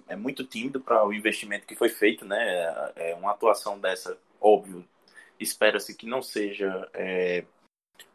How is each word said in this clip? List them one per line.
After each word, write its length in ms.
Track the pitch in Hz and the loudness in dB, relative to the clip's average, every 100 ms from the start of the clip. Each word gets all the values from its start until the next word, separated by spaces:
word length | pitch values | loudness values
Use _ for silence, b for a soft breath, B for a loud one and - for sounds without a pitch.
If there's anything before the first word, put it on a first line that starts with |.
| - | -12
é 80 | 101 | -8
muito 260 | 123 131 | -8 -8
tímido 380 | 131 110 131 139 | -10 -8 -6 -6
pra 240 | - 113 | 2 4
o 80 | 104 | 4
investimento 540 | 107 107 104 107 101 - | 2 -2 -2 -6 -10 -8
que 100 | - | 0
foi 140 | 117 | 0
feito, 340 | - 104 110 | 4 2 2
né? 680 | 104 104 110 90 82 - 69 - | -2 -2 0 0 -2 -4 -6 -6
É, 180 | 82 | -6
uma 180 | 85 95 | -4 -4
atuação 460 | 104 113 101 107 101 | 2 4 4 0 -4
dessa, 380 | 95 92 92 92 _ - | -4 -4 -6 -12 _ 2
óbvio, 480 | 104 101 98 90 87 _ _ B B B | 6 6 4 -14 -16 _ _ B B B
espera-se 560 | 120 - 107 104 98 | -6 2 4 2 -2
que 120 | 98 113 | -12 -6
não 160 | 131 | -6
seja, 680 | - 110 104 101 98 92 92 | -4 -4 -4 -2 -4 -4 -8
é, 500 | 95 95 92 90 90 - _ _ _ _ _ - | -8 -4 0 0 0 -4 _ _ _ _ _ -20